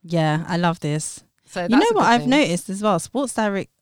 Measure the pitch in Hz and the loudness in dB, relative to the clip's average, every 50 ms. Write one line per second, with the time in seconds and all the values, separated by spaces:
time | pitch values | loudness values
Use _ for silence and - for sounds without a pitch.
0 | - 165 170 165 156 151 151 160 160 - 175 170 175 170 165 - - 147 151 156 | -10 -2 0 0 2 2 0 -2 -2 -4 -2 0 0 0 -2 -2 -4 -4 -4 -4
1 | - - - - _ _ _ _ _ _ - 190 175 220 233 285 415 466 440 381 | -6 -8 -12 -14 _ _ _ _ _ _ -8 -6 -2 2 2 4 4 4 2 2
2 | 208 202 240 240 - 247 269 302 277 160 175 180 - - 190 196 208 214 185 165 | 4 4 4 2 2 2 2 2 2 2 0 -4 -4 -8 -8 -2 0 0 0 0
3 | - - - 262 285 240 - 233 220 208 196 190 - _ _ _ | -2 -4 -4 -4 -4 -4 -2 -2 -2 -2 -2 -4 -6 _ _ _